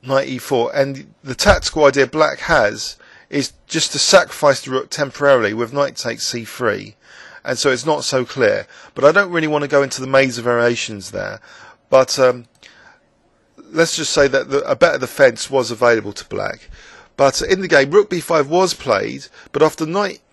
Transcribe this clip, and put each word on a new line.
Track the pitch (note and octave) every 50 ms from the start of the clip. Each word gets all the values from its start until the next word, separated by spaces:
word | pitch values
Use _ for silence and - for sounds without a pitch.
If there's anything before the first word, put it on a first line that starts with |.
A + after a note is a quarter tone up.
knight | _ B2+ C3+ C3+ C#3
E | C3+ C3
four, | B2 - - C#3 B2 A#2 B2 -
and | D3 C3+ C#3 C3+ C3+ C#3 _ _ _ _
the | C#3 B2+
tactical | - - G#3 F#3+ E3 - - - D#3+ D3+
idea | C#3 C3+ C#3+ C3+
black | B2 - D#3 D#3 D3 C3+ -
has | - - E3+ C#3+ A2 G#2 A2 G#2+ - - - _ - _ - - _ _
is | - C3+ C3 - _ _ _
just | _ - D#3+ - - -
to | D3
sacrifice | - - - F#3 E3 - - - - C#3+ C3+ -
the | - C3
rook | C3 C3 - -
temporarily | - - D3 C3+ - - C#3+ C#3+ C3+ B2 A2 G2+ G#2+
with | A2+ A#2+ A2+
knight | B2+ C#3+ C#3+ C3+ A#2
takes | - - A#2+ A#2 A2+ -
C | - - A#2+ A2+
three, | - - - B2 A2+ G2+ G2 G2+ G#2 G#2+ _ _ _ - - - - - - _
and | - C3
so | A#2 - C#3+
it's | B2+ A#2+ B2+
not | D#3 D3+ D3 -
so | - - C3 B2
clear. | - - C3+ B2 G#2 G2+ G2+ - _ - - - - _
But | - B2+
I | D3 E3
don't | G3 G3+ F3+
really | F3 E3 D#3+
want | D3+ D3+ D3
to | D3 C#3
go | D3 C#3 C#3
into | C3 - -
the | C3
maze | C3 C3+ C3+ C3+ C3 A#2
of | A#2+ A#2
variations | B2 A#2+ A#2 A#2 A#2+ A#2+ A#2 - - A2 G2+ F#2 -
there. | G#2+ G2+ G2 G2 G#2 G#2 _ - - - - - - _ _ _
But, | - C3 C3 - - C3+
um, | C3 B2+ B2 B2 A#2+ _ _ _ - - _ _ _ - _ _ _ _ _ _ _ _ _ _ _ _ _
let's | - - _ - D#3+ E3 D#3+ -
just | - D#3 -
say | - D3+ C#3+
that | C#3 B2+ C3+ B2+ B2+
the, | C3+ C#3+ C#3+ -
a | C#3+
better | - - E3+ D3
defence | C#3 B2+ B2 - - C#3+ B2+ A#2 - - -
was | C3 C3+ B2 A2
available | A#2+ G#2+ B2 A#2+ A#2 A2 G2 G2+
to | G2+ - -
black. | _ - G2+ G2 G2 F#2 - - - - - - - - - - _ _
But | - C3+ C#3 - -
in | - - F#3+ F#3
the | G3
game, | F3+ E3 C#3+ C3+ C#3
rook | D#3 G#3 G#3 -
B | F#3 E3+
five | D3+ - E3+ D#3 C#3+
was | C3+ D#3 F3+ F#3+ F3+ F3+
played, | - - C#3 A2 G2 G#2 A2 B2+ C#3 - - _ - - _
but | - C#3 D3+
after | D#3 - - E3
knight | D#3 E3+ G3 G#3 F#3+ - - _ _